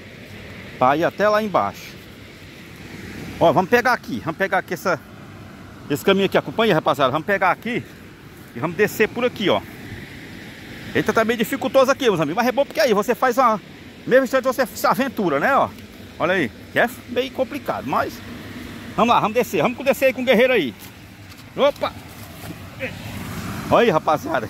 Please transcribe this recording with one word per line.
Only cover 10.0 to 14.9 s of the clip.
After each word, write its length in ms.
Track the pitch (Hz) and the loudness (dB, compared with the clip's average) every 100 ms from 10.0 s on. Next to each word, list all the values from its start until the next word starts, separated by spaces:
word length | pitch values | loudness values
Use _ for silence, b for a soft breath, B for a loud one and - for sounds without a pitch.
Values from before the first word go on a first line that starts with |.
| - - - - - - - - - 120 | -16 -16 -16 -16 -16 -18 -16 -16 -4 -2
Eita, 160 | 160 | 0
tá 140 | 220 220 | 2 2
meio 120 | 233 | 0
dificultoso 520 | 220 269 262 269 262 | 0 -2 2 4 4
aqui, 140 | 269 | 4
meus 160 | 247 175 | 2 2
amigos, 160 | 147 202 | 0 0
mas 120 | 240 | 0
é 40 | |
bom 120 | 247 | 0
porque 160 | 277 294 | 0 2
aí 140 | 285 | 2
você 220 | 202 208 226 | 2 0 0
faz 200 | 254 240 | 2 4
uma, 220 | 247 214 - - - - - | 4 2 -4 -18 -18 -10 4
mesmo 200 | 254 262 | 4 4
instante 180 | 262 | 0
você 220 | 254 262 240 | 0 0 -2
se 180 | - | 0
aventura, 540 | 262 | 2